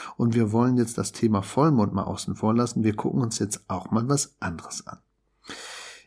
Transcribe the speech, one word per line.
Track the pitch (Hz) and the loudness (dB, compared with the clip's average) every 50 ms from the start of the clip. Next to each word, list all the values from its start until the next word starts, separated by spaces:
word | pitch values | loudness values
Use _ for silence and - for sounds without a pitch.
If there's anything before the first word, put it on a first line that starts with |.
| - - - | -14 -12 -4
und | - 120 117 113 | 0 0 2 4
wir | 120 113 101 | 4 2 4
wollen | 107 113 120 127 127 123 | 4 4 4 4 4 4
jetzt | 117 117 - | 2 2 0
das | - 107 - | -4 -4 -4
Thema | - - 117 113 104 98 | -2 0 2 2 2 2
Vollmond | 98 - - 127 147 165 147 117 104 98 | 0 0 2 4 4 6 6 4 4 2
mal | 95 98 - | 0 -2 -2
außen | - 98 - - - 101 | -2 -6 -6 -6 -6 -4
vor | - - 110 113 | -2 0 2 2
lassen. | 120 120 120 - 120 110 | 2 2 0 0 0 0
Wir | 110 104 | 0 0
gucken | - - - - 135 | 0 -2 -2 0 0
uns | 123 113 - - | 0 -2 -2 -2
jetzt | 107 98 - - - - | -4 -4 -4 -8 -6 -6
auch | 95 85 - - | -6 -6 -4 -2
mal | 104 113 117 131 | 0 0 2 2
was | 143 139 - - _ _ | 0 0 -2 -4 _ _
anderes | - 90 82 80 - - - - - | -8 -6 -6 -8 -10 -12 -12 -12 -12
an. | - - - _ _ _ _ _ _ _ _ _ - - - - - - - - - - - - | -14 -16 -18 _ _ _ _ _ _ _ _ _ -16 -16 -14 -14 -14 -14 -14 -16 -16 -18 -20 -20